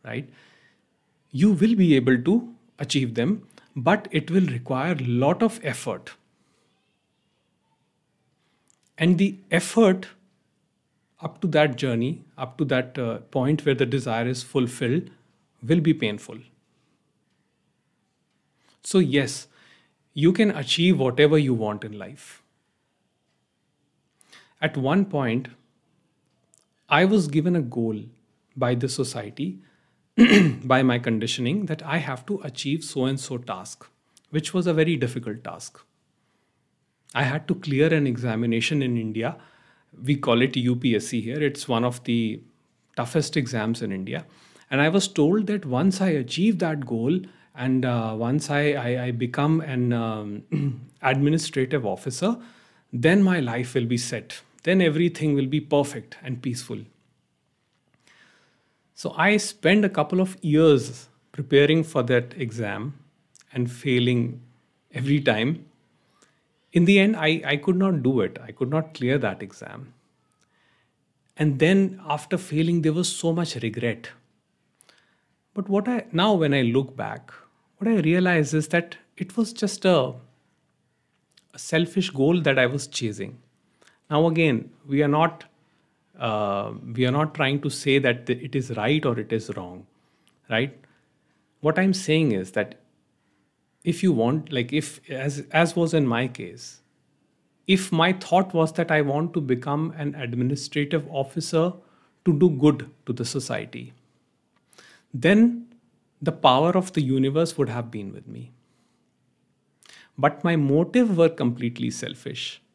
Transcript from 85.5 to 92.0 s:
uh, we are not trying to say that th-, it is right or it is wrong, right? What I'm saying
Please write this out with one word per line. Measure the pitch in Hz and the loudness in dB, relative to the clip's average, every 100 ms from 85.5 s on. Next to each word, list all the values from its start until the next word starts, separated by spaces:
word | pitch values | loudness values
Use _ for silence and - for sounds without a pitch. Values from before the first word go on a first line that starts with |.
| _ _ _ _ _ _ - | _ _ _ _ _ _ -8
uh, | 117 107 101 98 110 110 123 | -4 -2 -2 -2 -4 -10 -10
we | 120 | -2
are | 127 | 0
not | 139 156 | 0 -2
trying | 151 135 139 | -2 -2 0
to | 143 | -4
say | - 143 139 | -4 2 4
that | 135 120 | 2 0
th-, | - - | -4 -6
it | 135 | -4
is | 135 117 110 | -6 -4 -4
right | 110 156 | 0 0
or | 151 113 | 0 -2
it | 101 | -4
is | 113 - | -6 -6
wrong, | 98 90 92 - _ _ _ _ _ _ | -10 -12 -16 -20 _ _ _ _ _ _
right? | 113 135 - _ _ _ _ _ _ _ _ | -4 -4 -8 _ _ _ _ _ _ _ _
What | 147 170 | 0 2
I'm | 190 | 2
saying | 185 | 0